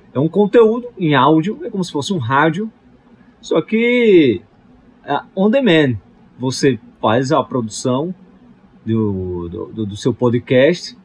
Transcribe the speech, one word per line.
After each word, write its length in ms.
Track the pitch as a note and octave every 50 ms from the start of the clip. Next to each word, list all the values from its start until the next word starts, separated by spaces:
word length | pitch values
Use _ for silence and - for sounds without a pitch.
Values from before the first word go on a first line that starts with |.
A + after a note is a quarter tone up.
| _ _ -
é 60 | B2
um 80 | D3
conteúdo 600 | D#3+ - F#3+ G#3 G3 - A#3+ A3+ G#3+ A3+ B3 A#3+ - - -
em 160 | F3 D3+ D3
áudio, 460 | C3 B2+ D3 D#3 D#3+ D#3 G#3 - D4 E4+
é 80 | A#3+
como 120 | - F#3+ F3
se 80 | -
fosse 220 | - D3 C3 - G3
um 60 | E3
rádio, 520 | A#2 A2+ C3+ C#3 D3+ E3 D3+ F#3 A3 A3 - _ _ - _ _ _ _ - _ _ _ _ _
só 200 | - - - D#3+
que, 800 | D#3 - G#3+ A3+ A#3 A#3+ B3 B3 A#3 A3 F#3+ E3+ D3+ B2+ G#2 G2 - _ _ _ _ _ _ _ _ _ _ _ -
é, 160 | B2 C#3+ - - - -
on 140 | F#3+ F#3+ G#3+
demand. 460 | A3 C#4 C4+ G#3 E3 D#3 D3 C3 A#2 G2 - - _ _ - _ _
Você 400 | - B2 C3 C3 - - C#3 B2 G#2+ - - - -
faz 300 | - A2 A2 B2+ C3+ C3
a 100 | D#3 C#3+
produção 720 | B2 - C3 C3 A#2 A2 - - - C3 B2 C3 D#3 F3+ F3+ _ - _ _ _ _ - - _ _ _ _ - -
do, 640 | A2 A2 A2 A2 G#2 G2 F#2 F#2 F2+ F2+ F2 E2+ E2+
do, 160 | F2 F#2+ F2+
do, 180 | - - A2 G#2+
do 80 | G2 G2+
seu 180 | G#2+ - C3 A#2
podcast. 840 | - B2 A#2+ A2+ A#2+ - - C3 B2+ C3+ D#3 F3+ - - - - -